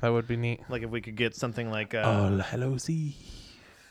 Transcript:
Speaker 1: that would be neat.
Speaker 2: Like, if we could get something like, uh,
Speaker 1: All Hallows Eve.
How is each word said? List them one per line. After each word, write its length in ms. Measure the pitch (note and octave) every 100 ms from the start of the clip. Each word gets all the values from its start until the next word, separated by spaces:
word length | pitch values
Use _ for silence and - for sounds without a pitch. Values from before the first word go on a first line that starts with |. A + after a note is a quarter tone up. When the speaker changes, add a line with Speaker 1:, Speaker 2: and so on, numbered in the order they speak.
Speaker 1:
that 80 | A#2+
would 180 | A#2 A#2
be 80 | A#2
neat. 240 | A#2+ A#2+ -
Speaker 2:
Like, 120 | B2
if 80 | A2+
we 100 | A#2
could 160 | A2+ G#2+
get 200 | A#2 -
something 340 | B2 A2+ A#2
like, 240 | G#2+ G#2
uh, 80 | A2+
Speaker 1:
All 360 | G#2+ G#2 G2 G2
Hallows 500 | F#2+ - B2+ C3 -
Eve. 240 | D#3+ D3+ - - - - - - - -